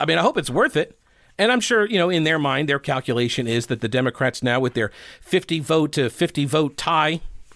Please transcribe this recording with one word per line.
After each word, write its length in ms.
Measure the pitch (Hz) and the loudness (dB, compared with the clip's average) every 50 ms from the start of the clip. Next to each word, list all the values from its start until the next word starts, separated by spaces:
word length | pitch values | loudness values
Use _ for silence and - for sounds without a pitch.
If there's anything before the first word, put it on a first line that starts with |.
I 40 | 147 | -2
mean, 140 | 156 160 165 | 0 2 2
I 40 | 170 | 2
hope 140 | 262 262 | 2 2
it's 140 | 214 139 - | 0 -2 -2
worth 260 | 123 175 254 311 - | 0 0 0 2 2
it. 220 | 151 170 - - _ _ _ _ _ _ _ _ - | 0 -2 -2 -4 _ _ _ _ _ _ _ _ 0
And 140 | 196 226 254 | 0 2 2
I'm 80 | 247 | 2
sure, 260 | 226 - 247 220 208 | 2 2 2 2 2
you 100 | 214 226 | 2 2
know, 140 | 185 170 180 | 2 2 2
in 140 | 185 165 156 | 2 2 2
their 160 | 156 160 156 | 2 2 2
mind, 280 | 143 139 135 135 156 147 | 2 0 0 0 0 0
their 120 | 139 139 | -2 -2
calculation 640 | - - 139 131 - - 120 117 123 120 - - 123 | -2 -2 -4 -2 -2 -2 0 0 0 0 0 -2 -2
is 200 | 113 117 120 117 | 0 0 -2 -2
that 140 | - 127 110 | -2 -4 -4
the 80 | 120 107 | -4 -2
Democrats 540 | 110 127 131 127 - - 135 127 - - - | -2 0 0 0 -2 0 -2 -2 -2 -2 0
now 160 | 123 120 127 | 0 0 2
with 160 | 131 120 - | 0 0 0
their 160 | 120 107 101 - - - - - - | -2 -2 -4 -4 -10 -20 -20 -20 -20
fifty 400 | - - - 185 - - 170 160 | -6 -2 0 0 0 0 -4 -4
vote 320 | 139 - 160 160 151 147 - | -2 0 2 2 2 2 0
to 180 | 156 131 117 | 0 -2 -2
fifty 340 | - - 175 165 - - 143 | 0 -2 -2 -2 0 -2 -2
vote 320 | 135 135 156 156 139 - | 0 0 0 0 0 -2
tie, 440 | - - - 170 156 151 156 165 160 - - - - - - - | -4 -4 0 0 2 2 0 0 -2 -6 -8 -10 -12 -16 -18 -20